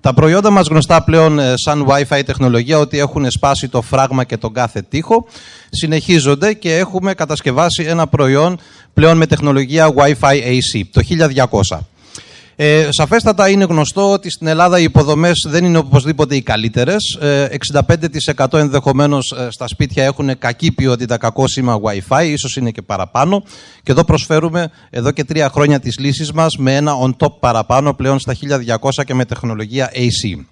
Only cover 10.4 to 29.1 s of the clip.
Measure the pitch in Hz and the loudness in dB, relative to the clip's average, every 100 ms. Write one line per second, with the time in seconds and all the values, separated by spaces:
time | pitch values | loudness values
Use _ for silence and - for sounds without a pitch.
10.4 | 120 127 - 110 92 - - 170 160 139 | 0 -2 -2 -4 -2 0 0 2 2 2
11.4 | 127 104 98 82 - _ _ - - - | 0 2 -2 -4 -12 _ _ -20 -20 -20
12.4 | - _ 147 151 151 - 151 233 220 196 | -20 _ 2 4 2 0 2 2 2 2
13.4 | 196 196 190 160 147 - 196 196 185 - | 2 4 2 0 0 0 0 0 -4 -6
14.4 | 160 160 175 180 165 156 143 151 170 165 | -4 2 4 4 4 2 2 2 2 0
15.4 | 160 156 180 165 135 135 131 151 143 139 | -2 0 2 2 2 0 2 -2 0 -2
16.4 | 117 110 110 113 123 208 208 - 147 143 | -2 -4 -2 -2 -2 -2 -4 -4 -2 0
17.4 | 139 143 - 143 - 170 160 147 147 139 | -2 -6 -2 -2 0 0 -2 -6 -6 -2
18.4 | 131 160 147 139 135 135 147 143 123 127 | 0 2 2 0 0 0 0 0 -4 -8
19.4 | 123 110 120 - 135 - 135 135 143 127 | -10 -10 -12 -6 -4 0 -2 -2 -4 -2
20.4 | 123 120 165 123 131 123 120 117 117 107 | -4 -2 -4 0 -2 -2 -2 -4 -4 -2
21.4 | 135 - 127 110 107 101 92 131 170 147 | -2 0 -2 0 -2 -6 -2 0 0 -2
22.4 | 131 139 123 110 95 101 92 120 151 202 | -6 -6 -6 -6 -8 -6 -4 -2 0 0
23.4 | 196 - - - - 131 170 156 - 156 | -4 -20 -20 -16 -2 0 2 0 2 -2
24.4 | 165 165 165 _ _ 123 120 147 151 156 | 0 -4 -6 _ _ -4 -4 -4 -4 -2
25.4 | 143 - 147 143 - 123 135 135 151 151 | 0 2 2 2 -2 -6 -4 -4 -4 0
26.4 | 165 - 131 135 151 139 127 123 147 - | 0 0 0 0 0 0 -2 0 -2 0
27.4 | 127 113 107 127 147 135 131 135 131 123 | 0 0 0 0 0 -2 -2 -2 -4 -8
28.4 | 143 139 117 113 139 135 131 | -4 -4 -2 -2 -2 -4 -4